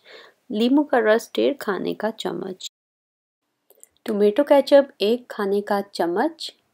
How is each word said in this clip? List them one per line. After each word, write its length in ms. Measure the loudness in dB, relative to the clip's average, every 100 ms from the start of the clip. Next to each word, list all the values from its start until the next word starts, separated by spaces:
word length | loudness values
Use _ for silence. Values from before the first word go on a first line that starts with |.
| -20 -20 -20 _ -8
नींबू 340 | -2 2 2 2
का 140 | 0
रस 280 | 2 0 0 -2
डेढ़ 200 | -2 -2
खाने 320 | -6 -4 -6 -6
का 160 | -6
चम्मच, 580 | -6 -8 -8 -10 -12 -16 -20 _ _ _ _ _ _ _ _ _ _ -20 _ -6
टोमेटो 380 | 2 2 2 4
केचप 460 | 4 6 4 4 -2
एक 300 | -2 -2 -6
खाने 300 | -6 -2 -2
का 180 | -2 -4
चम्मच, 680 | -4 -4 -2 -2 -4 -6 -16 -18 _